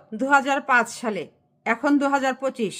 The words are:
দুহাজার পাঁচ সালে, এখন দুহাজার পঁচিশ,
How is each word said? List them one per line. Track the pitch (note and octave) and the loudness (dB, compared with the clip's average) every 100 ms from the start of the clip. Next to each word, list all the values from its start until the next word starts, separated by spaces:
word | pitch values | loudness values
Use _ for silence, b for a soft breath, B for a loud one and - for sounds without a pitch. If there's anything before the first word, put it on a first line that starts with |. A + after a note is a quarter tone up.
| - A3 | -8 -4
দুহাজার | C4+ C#4+ C4+ C#4 C#4 | 2 4 4 -2 2
পাঁচ | B3 A3+ - | 0 0 -4
সালে, | A#3+ G3 C#3+ _ _ _ - | -6 -6 -8 _ _ _ -4
এখন | A3+ D4 C#4+ | 0 2 2
দুহাজার | C#4 C#4 C4 B3+ | 2 0 0 -2
পঁচিশ, | C4+ C4 G#3 - | -4 -4 -4 -6